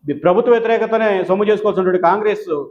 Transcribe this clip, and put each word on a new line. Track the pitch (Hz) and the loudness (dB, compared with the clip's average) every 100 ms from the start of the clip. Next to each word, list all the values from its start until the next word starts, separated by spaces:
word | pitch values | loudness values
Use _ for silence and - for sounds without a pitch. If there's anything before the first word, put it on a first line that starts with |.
| 143 | -6
ఈ | |
ప్రభుత్వ | 143 180 185 247 | -2 2 2 2
వ్యతిరేకతనే | 233 226 226 220 220 220 190 | 2 2 0 0 0 0 0
సొమ్ము | 175 190 | 0 0
చేసుకోవాల్సినటువంటి | 208 214 214 180 185 180 | 2 0 0 0 0 2
కాంగ్రెస్ | 170 202 214 196 - 147 135 | 0 2 -2 -4 -6 -6 -8